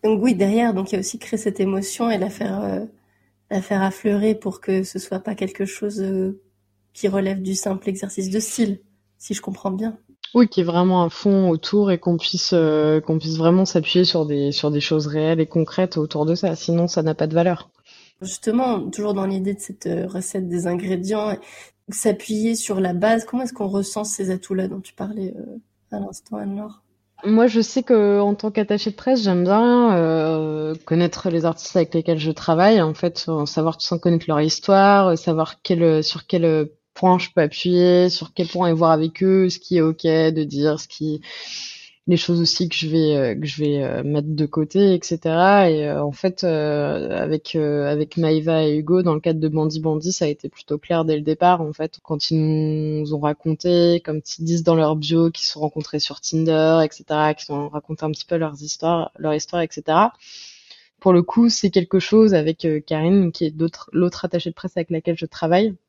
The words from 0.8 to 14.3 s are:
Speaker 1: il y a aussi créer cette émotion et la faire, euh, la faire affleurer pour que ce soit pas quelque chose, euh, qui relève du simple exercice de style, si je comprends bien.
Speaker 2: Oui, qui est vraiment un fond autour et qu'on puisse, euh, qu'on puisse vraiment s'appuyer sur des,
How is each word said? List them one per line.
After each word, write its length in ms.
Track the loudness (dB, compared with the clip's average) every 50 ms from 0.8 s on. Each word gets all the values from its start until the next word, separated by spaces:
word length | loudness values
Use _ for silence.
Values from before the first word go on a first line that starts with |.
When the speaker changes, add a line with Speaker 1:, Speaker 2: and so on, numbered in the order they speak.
| -4 -4
Speaker 1:
il 20 | -4
y 40 | -6
a 20 |
aussi 180 | -6 -6 -10 -12
créer 220 | -10 -8 -8 -4
cette 200 | -4 -4 -4 -2
émotion 520 | -2 -2 -2 -4 -6 -8 -6 -4 -2 -2
et 80 | 0 -2
la 100 | -2 -4
faire, 320 | -6 -8 -8 -6 -6 -6
euh, 240 | -4 -4 -6 -6 -8 -10 _ _ _ _ _ _ _ _ _ _ _ _
la 140 | -6 -6 -4
faire 180 | -2 -2 0
affleurer 540 | 0 -2 -4 -4 -2 -2 0 0 0 0 -2
pour 260 | -2 -4 -8 -10 -8
que 220 | -4 -2 -2 -2 -2
ce 160 | -4 -8 -12
soit 180 | -10 -8 -10 -8
pas 160 | -6 -8 -8
quelque 320 | -6 -6 -8 -6 -6 -8
chose, 340 | -8 -6 -8 -8 -8 -6 -4
euh, 400 | -4 -4 -2 -2 -4 -4 -6 -8 _ _ _ _ _ _ _ _ _ _ _
qui 140 | -4 -4 -2
relève 340 | 0 0 -2 -2 -4 -4
du 140 | -4 -6 -6
simple 340 | -4 -4 -4 -4 -4 -4 -6
exercice 400 | -6 -6 -8 -10 -8 -6 -6 -4
de 100 | -4 -4
style, 420 | -4 -4 -2 -2 -2 -2 -2 -6 _ _ _ _ _ _ _ _
si 160 | -10 -10 -10
je 80 | -8
comprends 300 | -8 -12 -12 -8 -6 -6
bien. 260 | -6 -4 -6 -8 -8 -10 _ _ -20 _ -20 0 4
Speaker 2:
Oui, 120 | 4 4 4
qui 120 | 4 0
est 20 | 0
vraiment 380 | 2 2 2 4 4 4 4
un 80 | 2 0
fond 400 | -2 -2 0 2 4 4 4 2
autour 400 | 2 0 -2 0 2 2 4 4
et 80 | 2 0
qu'on 200 | 2 0 0 0
puisse, 340 | -2 -4 -4 -4 -2 0 2
euh, 480 | 2 4 4 2 2 2 4 2 2
qu'on 160 | 2 0 -2 -2
puisse 200 | -2 -2 -4 2
vraiment 280 | 2 4 4 4 2
s'appuyer 400 | 2 0 -2 -2 2 2 2 2
sur 220 | 2 2 -2 -2
des, 240 | 0